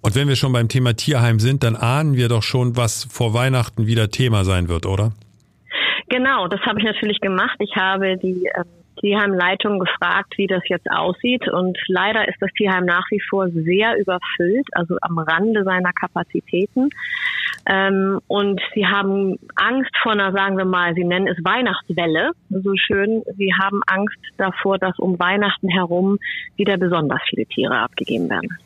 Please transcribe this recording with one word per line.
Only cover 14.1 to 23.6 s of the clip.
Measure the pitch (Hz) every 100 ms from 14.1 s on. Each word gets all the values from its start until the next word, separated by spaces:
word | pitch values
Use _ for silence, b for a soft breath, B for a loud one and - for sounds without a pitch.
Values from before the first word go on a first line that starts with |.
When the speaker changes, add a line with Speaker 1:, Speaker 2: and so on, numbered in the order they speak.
| 180 - - 175 226 277
Speaker 2:
also | - 170 175
am | - 165
Rande | 160 165 208 214
seiner | 190 185 180
Kapazitäten. | - 180 - 175 156 - 175 196 - 269 B B B B B B B -
Ähm, | 190 196 196 190 196 -
und | 202 202 190 -
sie | - 196
haben | 202 196 196 196 185 -
Angst | - 202 262 262 -
vor | 233
einer, | 208 196
sagen | 190 196 190
wir |
mal, | 185 185 175
sie | 170
nennen | 175 180 196
es | 175
Weihnachtswelle, | 170 220 247 - - 170 170 160 240 339 _
so | 190 190
schön. | 190 - 196 202 220 - 190
Sie | 196
haben | 190